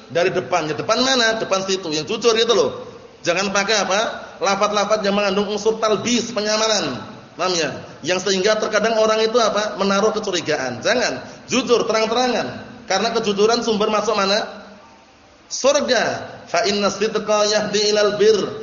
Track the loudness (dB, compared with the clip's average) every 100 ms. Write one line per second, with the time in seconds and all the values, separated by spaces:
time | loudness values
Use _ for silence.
0 | -4 0 0 0 -2 -2 -2 -4 0 0
1 | 2 2 2 0 -2 -2 -2 -4 -4 -6
2 | -4 0 2 4 4 2 2 -2 -12 -18
3 | -20 -6 -2 -2 0 0 0 0 0 0
4 | -2 -6 -14 -4 0 2 0 0 2 2
5 | 2 0 0 0 -2 0 0 0 0 0
6 | 0 0 -2 -4 -2 0 2 0 -2 -6
7 | -10 -16 -16 -4 -2 0 -2 -6 -14 -8
8 | -4 -2 0 2 2 2 0 0 2 4
9 | 4 4 2 4 2 2 -2 0 0 2
10 | 2 0 -2 -2 -2 -2 -2 -2 0 0
11 | 0 -4 -10 -16 -4 -2 2 2 2 0
12 | 0 2 0 0 -4 -8 -14 -14 -4 0
13 | 0 0 0 2 4 2 0 0 2 0
14 | 0 0 0 0 -2 -10 -18 -20 -20 -20
15 | -20 -20 -20 -20 -12 -2 2 2 2 0
16 | 0 -4 -10 -14 -4 0 0 0 0 0
17 | -2 -2 0 0 2 0 0 0 2 2
18 | 2 4 4 4 0 -6